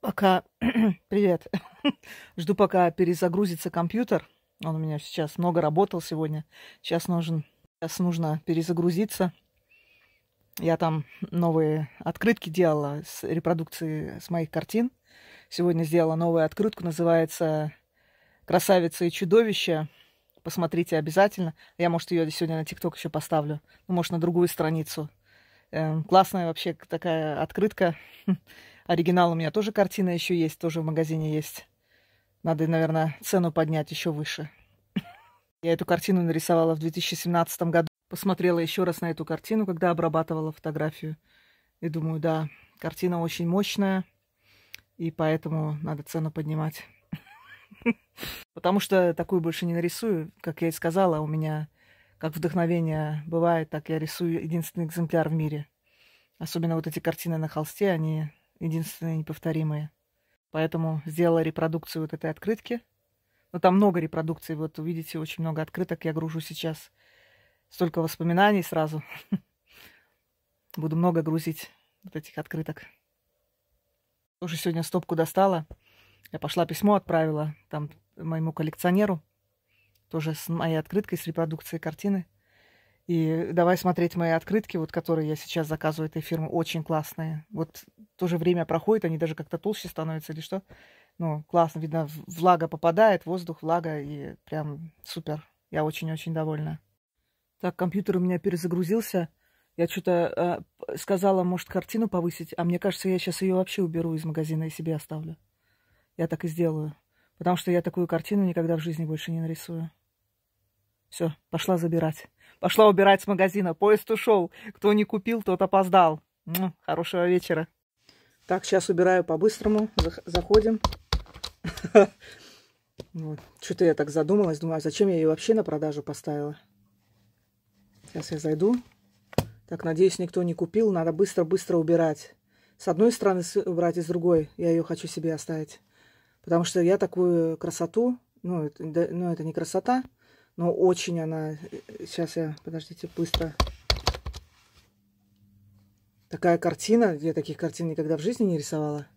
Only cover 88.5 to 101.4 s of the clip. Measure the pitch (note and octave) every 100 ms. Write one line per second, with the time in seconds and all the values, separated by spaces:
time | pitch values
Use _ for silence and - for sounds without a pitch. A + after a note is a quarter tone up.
88.5 | F3 D#3+ E3 F3+ A3 F3+ D#3+ E3 D#3 D3+
89.5 | E3 G3+ G#3 F3 - D#3 D#3+ - D#3 D#3
90.5 | F#3+ _ - - _ _ _ E3+ D3+ D3+
91.5 | F3 D#3+ D#3 D#3 E3 D3 D#3 - E3 F3+
92.5 | F3 D#3+ D#3+ E3+ E3+ A3 F#3 - F#3 E3+
93.5 | D#3+ D#3 E3+ E3 D3+ C#3+ D3 C3+ - _
94.5 | D#3 D3+ D3 D#3+ _ - - D#3+ D3+ -
95.5 | _ _ D#3 D#3 D#3 D#3+ D#3+ - D#3+ D#3
96.5 | D3+ D3+ D#3 _ _ _ _ _ _ _
97.5 | _ F3+ - F3+ F#3+ G3+ F#3 F3+ F3+ G3
98.5 | F3+ F3 F3 E3+ A3 G#3 F#3+ E3 _ _
99.5 | _ _ - E3+ - F3 F3 E3+ - F3
100.5 | E3+ - _ - - - G3 G3 F#3+